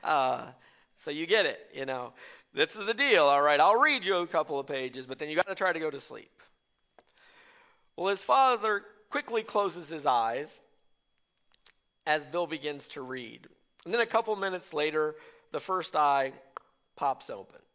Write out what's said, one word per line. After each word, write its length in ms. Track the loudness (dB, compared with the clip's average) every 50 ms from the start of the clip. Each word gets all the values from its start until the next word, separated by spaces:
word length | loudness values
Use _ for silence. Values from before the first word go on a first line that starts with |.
| 0
Uh, 400 | 2 2 2 2 2 0 -2 -6 -12 -18 _ _ -20 _ _ _ _ _ _
so 120 | -10 -10
you 160 | -6 -6 0
get 200 | 2 2 2 2
it, 200 | 2 -2 -6 -14 -18 -10
you 120 | -10 -6
know. 260 | -6 -4 -6 -6 -10 -14 -18 -20 -20 -20 -20 _ _
This 220 | _ 0 0 0 0
is 100 | -8 -4
the 80 | -4 0
deal, 300 | 0 2 4 6 6 6
all 180 | 6 6 6
right, 180 | 6 4 6 6
I'll 160 | 6 6 6 6
read 260 | 6 4 4 0 0
you 120 | 0 0
a 100 | 0 0
couple 320 | 0 -2 -2 -2 0 -4 -6
of 80 | -4
pages, 380 | -4 -6 -6 -6 -6 -8 -10 -12
but 120 | -12 -10 -10
then 100 | -8 -4
you 80 | -2
gotta 180 | -2 -2 -2 -2
try 180 | -2 -2 -2
to 80 | 0 -2
go 100 | -4 -6
to 100 | -6 -8
sleep. 300 | -14 -14 -16 -18 -18 _ _ _ -20 _ _ _ _ _ _ _ _ _ _ -20 _ _ _ _ _ -20 _ -20 -20 -20 -20 -20 _ _ _ _ _ _ _
Well, 120 | -4 0 0
his 140 | 0 -2
father 600 | 2 2 4 6 6 4 4 2 0 0 -2 -2 -4 -10 -20 _ _ _
quickly 320 | -8 -6 -6 -2 -4 -4
closes 460 | -4 -2 -2 0 0 0 -4 -8 -12 -10
his 160 | -12 -4 0
eyes 540 | 0 2 2 2 0 -2 -4 -8 -10 -14 -20 _ _ _ _ _ _ _ _ _ _ _ _ _ _ _ _ _ _ _ _ _ -20 _ _ _ _ _ _ _
as 180 | -2 0 0 -2
Bill 200 | -4 -4 -4 -2
begins 400 | -2 -6 -8 -6 -8 -8 -8 -12 -16
to 140 | -14 -12
read. 440 | -10 -10 -10 -10 -10 -12 -16 -20 -20 -20 _ _ _ _ _ _ -10
And 80 | -4
then 80 | 0 0
a 60 | 0
couple 300 | 2 0 0 0 0 -4
minutes 360 | -2 -2 -4 -4 -6 -10 -8
later, 440 | -4 -2 -2 0 0 0 -2 -2 -4 -10 -20 -20 -20 -20 _ _
the 80 | -10 -10
first 360 | -4 -4 -4 -4 -4 -4 0
eye 360 | 2 2 4 4 2 0 -2 -6 -12 -20 _ _ -20 _ _ _ _ _ _ _
pops 340 | -4 -2 -2 -2 -4 -8 -14
open. 300 | -14 -14 -14 _ -20 -20 _ _